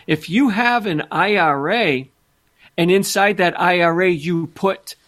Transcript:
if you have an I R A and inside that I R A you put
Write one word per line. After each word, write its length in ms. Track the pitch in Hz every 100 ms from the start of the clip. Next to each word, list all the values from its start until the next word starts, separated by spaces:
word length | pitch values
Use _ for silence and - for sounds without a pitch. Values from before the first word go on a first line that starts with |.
| -
if 220 | 151 160
you 220 | 208 269
have 340 | 196 240 240
an 200 | 208 151 -
I 260 | 160 196 202
R 340 | 156 139 151
A 400 | 233 185 131 131 _ _ _ _ _ - -
and 120 | 180
inside 480 | 196 190 196 202 196
that 200 | 175 -
I 220 | 175 180
R 220 | 170 170
A 80 | 185
you 380 | 165 160 170 156
put 480 | - 196 - - -